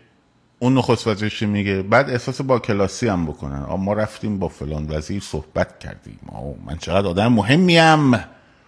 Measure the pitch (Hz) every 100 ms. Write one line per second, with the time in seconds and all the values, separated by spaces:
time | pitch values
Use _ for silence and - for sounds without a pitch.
0 | _ _ _ _ _ - 123 131 120 113
1 | 113 98 107 - 107 104 101 95 95 117
2 | 139 123 135 127 135 123 - 101 95 -
3 | 117 92 80 71 69 69 69 90 95 104
4 | 107 - 110 101 85 - 71 76 76 78
5 | - 98 - 78 76 - - - - 50
6 | 53 52 - 53 69 58 50 80 - 92
7 | 98 87 113 117 98 151 180 170 160 156
8 | 139 113 - - _ _